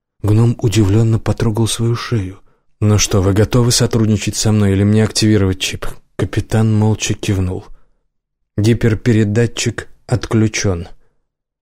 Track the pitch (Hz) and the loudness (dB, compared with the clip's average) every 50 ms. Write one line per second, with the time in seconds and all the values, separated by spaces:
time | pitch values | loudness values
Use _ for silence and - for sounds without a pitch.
0 | _ _ _ _ - 101 107 110 117 120 117 - - 120 92 110 104 95 101 110 | _ _ _ _ -2 0 2 2 2 2 0 0 -2 -2 2 2 2 2 2 2
1 | 117 113 113 107 - - 104 - - 117 104 110 113 107 - - 113 117 120 117 | 2 2 0 0 0 -2 -2 -2 -2 -2 -2 -2 -2 -2 -2 -2 -2 -2 -2 -4
2 | - - 120 107 95 92 95 - _ - _ _ _ _ _ - 107 104 104 98 | -4 -4 -4 -4 -4 -6 -10 -14 _ -20 _ _ _ _ _ -2 0 2 2 2
3 | - - - 101 92 98 98 104 107 - - 127 120 120 123 - 127 117 - 117 | 2 0 0 0 0 2 2 2 2 2 2 2 2 2 2 0 0 0 0 0
4 | 110 107 110 101 - 107 - - - 113 107 107 104 98 98 98 101 101 107 110 | 2 2 0 0 -2 -4 -4 -2 0 0 2 2 2 2 2 2 2 2 4 2
5 | 110 107 - - 113 107 107 104 98 95 92 - - - - - - - - - | 2 0 0 0 2 2 4 4 2 0 -2 -2 -6 -8 -8 -6 -6 -6 -8 -8
6 | - _ _ - - - - 110 - - - 110 110 110 110 107 107 107 107 104 | -16 _ _ -6 -6 -4 -4 -6 -4 -2 0 0 2 2 2 2 2 2 0 0
7 | - - 104 - - - 101 95 95 90 92 98 - - - - - _ _ _ | -2 -4 -6 -4 -2 -2 -2 -2 -2 -4 -6 -8 -12 -14 -20 -20 -20 _ _ _
8 | _ _ _ _ _ _ _ _ _ _ - - 104 113 117 110 - 117 107 - | _ _ _ _ _ _ _ _ _ _ -4 0 2 2 2 2 2 0 0 0
9 | - 123 113 107 110 101 104 113 120 110 - - - 120 104 - - - - _ | 0 0 2 2 2 2 2 0 0 0 -2 -4 -4 -4 -6 -6 -10 -16 -18 _
10 | _ - - 90 - - 123 110 110 107 - - - 101 92 85 87 - - - | _ -4 -4 -4 -2 -2 0 0 0 0 0 -2 -4 -4 -4 -4 -8 -12 -16 -20
11 | _ _ _ _ _ _ _ _ _ _ _ _ | _ _ _ _ _ _ _ _ _ _ _ _